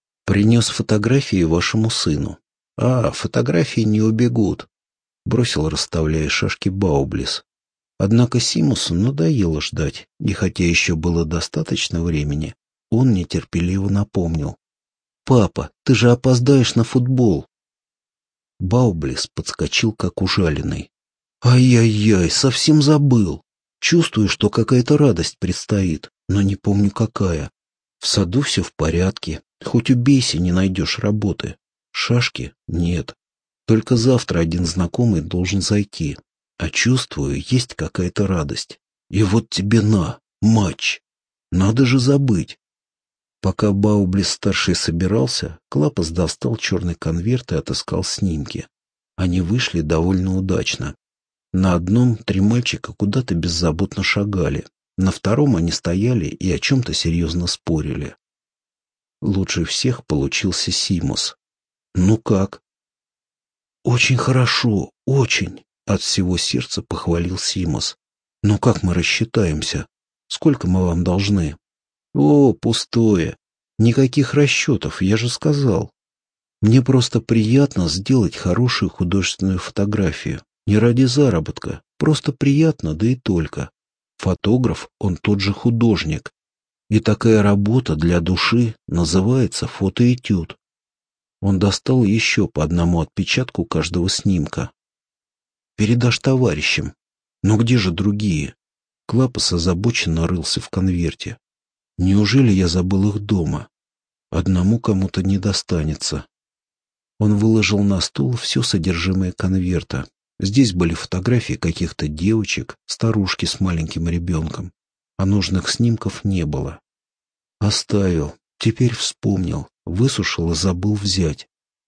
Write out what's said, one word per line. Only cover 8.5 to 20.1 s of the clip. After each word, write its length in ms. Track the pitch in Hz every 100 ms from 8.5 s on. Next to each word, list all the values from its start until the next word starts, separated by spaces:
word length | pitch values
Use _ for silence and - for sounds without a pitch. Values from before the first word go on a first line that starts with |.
| 170 156 117 -
надоело 680 | 87 113 143 165 143 87 78
ждать, 460 | - - 76 - - _
и 140 | 104
хотя 320 | 95 92 - 87
еще 300 | 82 - 82
было 300 | 87 85 82
достаточно 800 | 85 - 78 80 - - 85
времени, 520 | 85 78 73 73 80 - _ _ _
он 240 | 113 131
нетерпеливо 760 | 98 85 82 - 87 85 98 98
напомнил. 680 | 98 101 98 85 82 71 - _ _ _ _ _ _ -
"Папа, 460 | 127 95 - 71 _
ты 120 | - 117
же 160 | 123
опоздаешь 640 | 120 131 123 123 139 120 -
на 80 |
футбол!" 640 | 113 131 123 131 117 76 - _ _ _ _ _ _ _ _ _ _ _
Баублис 680 | 92 117 123 85 71 62 -
подскочил, 640 | - - - 76 - 113
как 280 | - 92